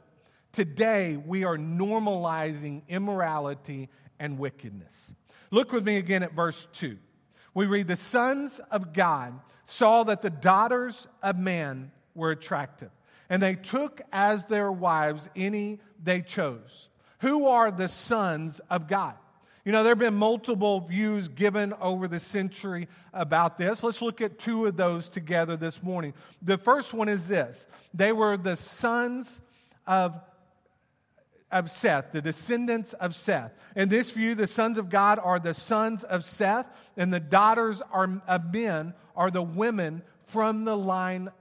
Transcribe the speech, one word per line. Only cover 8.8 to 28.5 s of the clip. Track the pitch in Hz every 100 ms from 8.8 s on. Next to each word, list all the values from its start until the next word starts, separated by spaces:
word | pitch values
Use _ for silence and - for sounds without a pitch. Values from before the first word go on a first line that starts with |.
| 175
God | 165 175 147 123 127 - _
saw | - - 220 233 214
that | 208
the | 202
daughters | 151 180 190 233 247 247 - - -
of | 196 180
man | 185 170 147 131 135 _ _ 165
were | 160
attractive, | 156 - 156 135 - 104 _ _ _ -
and | 185
they | 190
took | 185 190 247 285 - -
as | 196 202 214 175
their | 208 202
wives | 185 175 156 151 151 147 185
any | 190 208 208 208 - -
they | 165 180
chose." | - - 151 117 - - - _ _ -
Who | 254 294 269
are | 240 220
the | 185 185
sons | - - 226 190 156 160 147 -
of | 180 156
God? | 196 160 113 _ _ _ _
You | 196
know, | 220
there | 220
have | 226
been | 240 208
multiple | 214 226 226 208 208 196
views | 165 185 214 208 175
given | 131 202 202 202
over | 208 185 185 185
the | 170
century | - 202 190 - 196 175 175 - -
about | 190 156 160 170 -
this. | 180 220
Let's | 233 -
look | 233 -
at | 214 -
two | 233 226 220
of | 175
those | 175 170 170
together | 190 156 170 165 165
this | 165 -
morning. | 180 180 151 - - -
The | 180 190
first | 233 285 - 226
one | 214
is | 202 165
this. | 190 120 120 - - _
They | 175 202
were | 220 214 202
the | 185